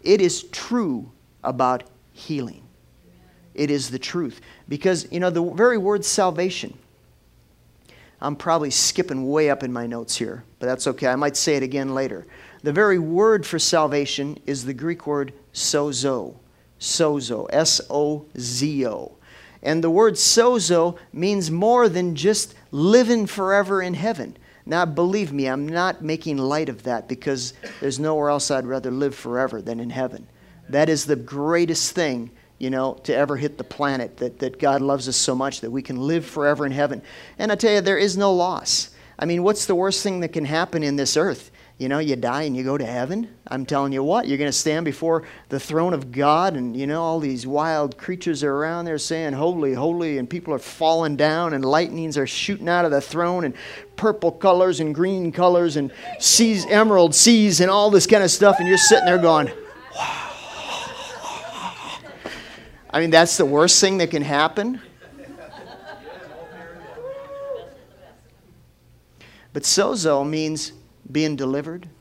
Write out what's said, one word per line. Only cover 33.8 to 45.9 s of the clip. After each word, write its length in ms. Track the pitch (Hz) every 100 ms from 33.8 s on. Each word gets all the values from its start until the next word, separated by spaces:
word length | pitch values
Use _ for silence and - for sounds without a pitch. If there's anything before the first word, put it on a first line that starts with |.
| 143 135 117 -
that, 220 | 123 120
that 200 | 131 127
God 220 | 143 139
loves 260 | 139 139 127
us 100 | 123
so 160 | -
much 280 | 127 135 -
that 100 | 113
we 100 | 131
can 160 | 131 127
live 280 | 139 165 165
forever 400 | 156 147 143 143
in 60 |
heaven. 300 | 135 143 123 - - - -
And 120 | 220
I 40 | 202
tell 180 | 226
you, 80 | 208
there 160 | 185 180
is 200 | 202 185
no 160 | 202
loss. 580 | 185 180 175 - - - - - -
I 80 | 170
mean, 160 | 175
what's 240 | 185 208 -
the 100 | 180
worst 280 | 190 190
thing 160 | 202 185
that 100 | 165
can 160 | 165 143
happen 380 | 160 185 170
in 120 | 147 143
this 220 | 135 151
earth? 320 | 185 127 - - - _
You 80 | 131
know, 80 | 143
you 180 | 156 127
die 280 | 120 131
and 120 | 156 127
you 80 |
go 140 | 131 143
to 80 | 117
heaven. 420 | 123 131 196 233 - -
I'm 180 | 131 131
telling 260 | 143 139
you 120 | 135
what, 240 | 139 214 -
you're 100 | 139
gonna 140 | 143
stand 340 | 127 156 156 165
before 380 | - 165 165 160 - _
the 100 | 135
throne 360 | - 160 175